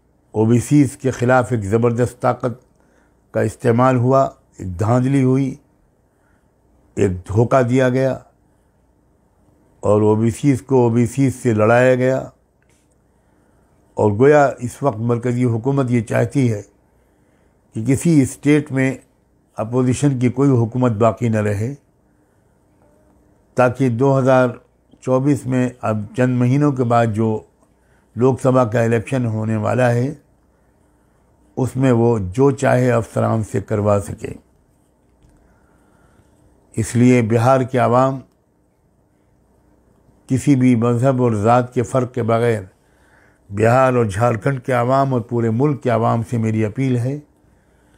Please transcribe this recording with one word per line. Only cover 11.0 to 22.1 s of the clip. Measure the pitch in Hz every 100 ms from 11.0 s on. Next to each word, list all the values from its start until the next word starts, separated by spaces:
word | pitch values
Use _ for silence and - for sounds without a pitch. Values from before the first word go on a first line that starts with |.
| 117 - 135
से | 127 123
लड़ाया | 107 107 120 127
गया। | 127 127 131 - - _ _ _ _ _ _ _ _ _ _ _ _ _ _ _ -
और | 107
गोया | 104 131 151 139 -
इस | 120 -
वक्त | 139 107
मरकज़ी | 117 120 123 120
हुकूमत | 123 113 127 139 127
ये | 120
चाहती | 110 120 117 143 123
है | 104 - _ _ _ _ _ _ _ _ _ _ 117
कि |
किसी | 113 131 170 156 127
स्टेट | - 143 151 147
में | 131 131 127 _ _ _ _ _ -
अपोजिशन | 110 123 127 123 147 127
की | 123
कोई | 127 143
हुकूमत | 123 113 127 127
बाकी | 107 113 110 120
न | 110
रहे, | 104 101 113 143 _ _ _